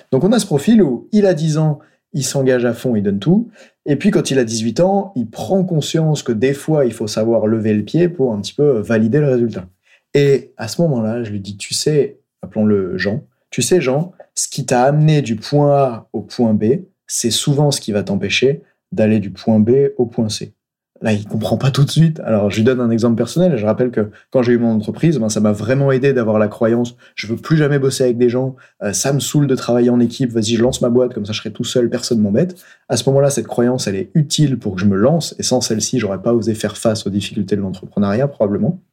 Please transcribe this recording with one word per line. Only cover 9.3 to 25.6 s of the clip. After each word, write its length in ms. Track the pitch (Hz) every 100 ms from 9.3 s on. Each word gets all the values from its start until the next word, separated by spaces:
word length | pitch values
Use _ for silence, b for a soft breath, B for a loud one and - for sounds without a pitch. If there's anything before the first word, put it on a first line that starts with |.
| 127 117 95 90 _ b b b 143
Et 380 | 143 135 - -
à 100 | 110
ce 140 | -
moment-là, 420 | 170 123 110 120
je 60 | 113
lui 100 | 104
dis, « 160 | 95 98
Tu 180 | - -
sais, » 440 | - 151 127 - _ _
appelons-le 560 | - 110 107 101 90 92
Jean, « 300 | 98 113 - _ _
tu 100 | -
sais, 180 | - 180
Jean, 340 | 131 135 180 B B
ce 140 | - -
qui 180 | - 135
t'a 180 | 123
amené 380 | 131 151 156 151
du 140 | 117 110
point 360 | - 147 143
A 380 | 143 135 110 -
au 100 | 117
point 340 | 92 - 117 104
B, 260 | 107 165 - _ -
c'est 260 | - 117
souvent 380 | 117 - 139 147
ce 100 | 139
qui 120 | -
va 100 | 104
t'empêcher 600 | 95 98 98 - 131 156 B B -
d'aller 280 | 92 107 110
du 100 | 98
point 300 | - - 110
B 120 | 107 131 139 -
au 100 | 120
point 220 | - 110
C. » 240 | - 107 _ _ _ _ _
Là, 120 | 113
il 120 | 104 104
comprend 300 | 110 107 117
pas 160 | 135
tout 140 | 131 139
de 40 |
suite. 300 | 147 160 156 -
Alors, 260 | 110 104
je 60 | 98
lui 80 | 113
donne 160 | 127
un 80 | 120
exemple 260 | 113 117 113
personnel. 400 | 117 165 180 127
Je 100 | 107
rappelle 240 | - 127
que 220 | 117 101 B B
quand 120 | 131
j'ai 80 | 123
eu 60 | 120
mon 160 | 117
entreprise, 440 | 110 107 - 160 143
ben, 120 | 110
ça 100 | 107
m'a 140 | 107
vraiment 400 | 104